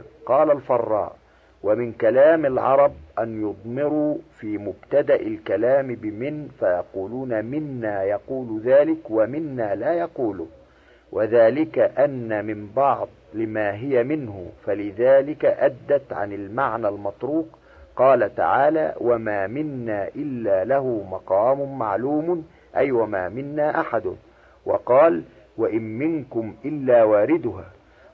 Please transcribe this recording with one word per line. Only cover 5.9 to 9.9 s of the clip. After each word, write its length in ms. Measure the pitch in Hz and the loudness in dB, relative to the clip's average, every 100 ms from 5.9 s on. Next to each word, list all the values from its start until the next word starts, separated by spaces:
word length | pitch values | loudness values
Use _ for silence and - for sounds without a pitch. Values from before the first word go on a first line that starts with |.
بمن، 540 | 113 107 104 135 151 139 - | -6 -8 -8 -8 -8 -12 -4
فيقولون: 840 | 101 90 - 95 95 123 131 110 | 0 0 -4 -8 -8 -8 -4 -4
'منا 600 | 110 143 151 127 110 101 | -4 -6 -6 -6 -4 -2
يقول 560 | 98 101 - 131 120 107 | -2 -2 -4 -8 -6 -4
ذلك 500 | 110 135 151 160 - | 4 4 4 0 -2
ومنا 640 | 110 107 143 156 127 107 | 0 0 -2 -6 -4 -4
لا 200 | 98 127 | -2 -2